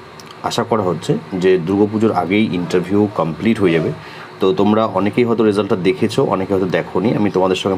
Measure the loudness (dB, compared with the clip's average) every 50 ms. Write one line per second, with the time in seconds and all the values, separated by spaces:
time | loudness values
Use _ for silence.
0 | -14 -20 -20 -20 -20 -20 -18 -10 -8 -4 -2 -2 -2 0 0 0 0 0 -2 -2
1 | -2 -2 -2 -2 -4 -6 -4 0 2 2 2 2 2 0 2 2 2 2 2 2
2 | 2 2 2 0 0 0 2 2 2 0 0 -2 -4 0 0 -2 0 2 2 2
3 | 2 2 0 -2 -2 -2 -4 -2 0 0 2 2 2 2 2 2 0 -2 -4 -6
4 | -12 -16 -18 -18 -18 -18 -8 -2 0 0 2 2 2 2 4 2 2 0 0 -2
5 | -2 0 0 0 2 2 2 2 2 2 2 2 0 0 -2 0 0 0 0 0
6 | -2 -2 0 0 0 0 0 -2 -2 0 0 0 0 0 0 -2 -2 -2 -4 -2
7 | 0 0 0 0 0 0 2 2 2 2 0 0 0 -2 -2